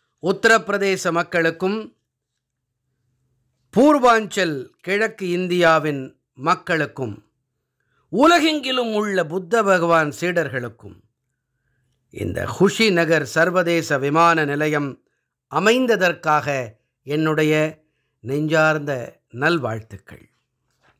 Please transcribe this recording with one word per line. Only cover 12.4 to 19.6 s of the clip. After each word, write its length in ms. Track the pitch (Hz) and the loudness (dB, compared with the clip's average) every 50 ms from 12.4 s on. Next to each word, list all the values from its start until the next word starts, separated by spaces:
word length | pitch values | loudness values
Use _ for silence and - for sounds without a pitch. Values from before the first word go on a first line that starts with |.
| 92 - - - | -6 -6 -2 0
குஷிநகர் 640 | 180 202 196 - 220 220 185 170 170 156 165 156 147 | 0 2 2 2 0 2 2 2 2 2 2 0 0
சர்வதேச 760 | 120 - 165 165 180 175 185 180 165 170 170 160 - 151 135 | -2 0 0 0 0 0 0 0 0 0 -2 -2 -2 -2 -2
விமான 460 | 131 143 143 160 170 170 165 160 156 | -2 0 2 2 4 4 4 2 0
நிலையம் 580 | 143 143 147 156 156 151 147 143 139 123 - _ _ _ _ _ _ _ _ _ _ | -2 -2 -2 -2 -2 -2 -2 -4 -4 -8 -12 _ _ _ _ _ _ _ _ _ _
அமைந்ததற்காக 1300 | - 151 180 214 226 254 262 240 226 190 185 175 170 - - 156 151 151 117 139 143 135 123 110 107 _ _ _ _ _ _ | -4 -2 2 2 2 2 2 0 0 2 0 0 -2 -2 -2 0 0 0 0 -2 -4 -4 -6 -8 -12 _ _ _ _ _ _
என்னுடைய 800 | 127 143 156 156 156 156 151 156 151 156 156 156 156 156 - _ _ _ _ _ _ _ _ | -6 -2 -2 0 0 0 2 2 2 2 2 0 -2 -4 -8 _ _ _ _ _ _ _ _
நெஞ்சார்ந்த 1000 | - 110 135 147 156 151 160 160 156 156 156 156 147 143 139 127 117 - - _ _ _ | -10 -6 -4 -4 -2 0 2 2 4 2 2 0 -2 -6 -8 -8 -8 -12 -16 _ _ _
நல்வாழ்த்துக்கள். 1040 | - 120 139 156 170 165 | -8 -4 -2 0 0 0